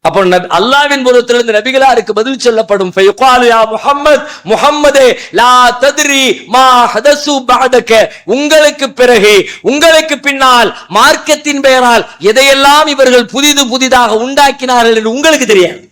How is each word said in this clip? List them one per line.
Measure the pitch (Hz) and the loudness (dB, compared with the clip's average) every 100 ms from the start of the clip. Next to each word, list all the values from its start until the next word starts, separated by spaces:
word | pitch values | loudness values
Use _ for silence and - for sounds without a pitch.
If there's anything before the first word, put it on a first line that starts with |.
அப்போ | 160 190 185 | -2 0 0
நபி, | 180 175 | 0 -2
அல்லாஹ்வின் | 165 226 277 294 277 254 | -2 0 0 0 0 2
புறத்திலிருந்து | 247 240 240 233 | 2 2 -2 0
நபிகளாருக்கு | 214 233 262 269 233 202 | -2 -2 0 2 0 -2
பதில் | 208 233 269 | -6 -4 -2
சொல்லப்படும், | 247 220 190 202 185 185 | -2 -2 -2 -2 -2 -2
"ஃபயுகாலு | 190 196 262 247 240 | -2 2 2 2 2
யா | 226 220 220 | 2 0 -2
முஹம்மத், | 247 285 302 285 - - 175 | -4 -2 0 0 -2 -16 -6
முஹம்மதே, | 214 269 403 294 277 254 - - | -2 0 0 0 2 2 0 -6
லா | 190 240 247 247 240 | -2 2 4 2 0
தத்ரி | 269 285 285 277 262 180 - | -2 -2 -2 -2 -2 -4 -2
மா | 247 262 247 - | 0 2 2 0
ஹதசு | 214 277 294 294 277 254 | 0 0 0 -2 -6 -2
பஅதக." | 247 262 247 - 226 180 - - | 0 2 0 0 0 0 -6 -6
உங்களுக்கு | 247 294 311 294 285 269 | -4 0 2 2 -2 -8
பிறகு, | - 247 233 208 202 - - | 0 2 2 2 2 -2 -8
உங்களுக்கு | 190 285 330 320 320 285 | -6 0 2 2 0 -6
பின்னால் | 285 269 262 247 214 - - | -6 -2 0 2 0 -6 -6
மார்க்கத்தின் | 196 269 311 - 294 294 285 | 0 0 0 -2 -4 -4 -2
பெயரால் | 269 262 247 233 - - | 0 2 2 0 -2 -4
எதையெல்லாம் | 185 226 277 269 277 294 302 | 0 2 2 2 2 2 0
இவர்கள் | 277 262 247 240 | 0 2 2 0
புதிது | 247 294 285 254 | -4 -2 -2 -4
புதிதாக | 254 254 247 233 | -4 0 0 0
உண்டாக்கினார்கள் | 220 247 277 277 269 254 247 233 226 | -2 -2 0 0 0 -2 0 0 0
என்று | 214 | -2
உங்களுக்கு | 247 311 294 254 | -2 0 0 2
தெரியாது. | 202 170 - - | 2 0 -4 -20